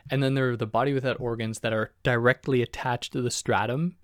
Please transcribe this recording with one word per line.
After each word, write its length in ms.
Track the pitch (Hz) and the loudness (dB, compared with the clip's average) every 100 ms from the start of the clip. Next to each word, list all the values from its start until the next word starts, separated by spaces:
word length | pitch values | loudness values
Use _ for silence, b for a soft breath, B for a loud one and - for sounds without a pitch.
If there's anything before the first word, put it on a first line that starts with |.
| B | B
And 140 | 135 | 0
then 120 | 135 | 0
there 160 | 135 131 | 2 0
are 60 | 120 | 0
the 100 | 113 | -2
body 260 | 113 135 | 0 2
without 280 | 139 127 120 | 0 -2 -2
organs 400 | 120 113 113 110 | -4 -4 -4 -4
that 120 | 117 | -2
are 200 | 110 110 _ | -2 -2 _
directly 600 | - 117 120 131 - 127 | 0 4 4 2 2 0
attached 500 | 117 - 131 123 - | 0 -2 -4 -4 -4
to 100 | 135 | -4
the 80 | 123 | -2
stratum, 680 | - - 101 110 131 170 - | -2 0 0 0 -2 -4 -6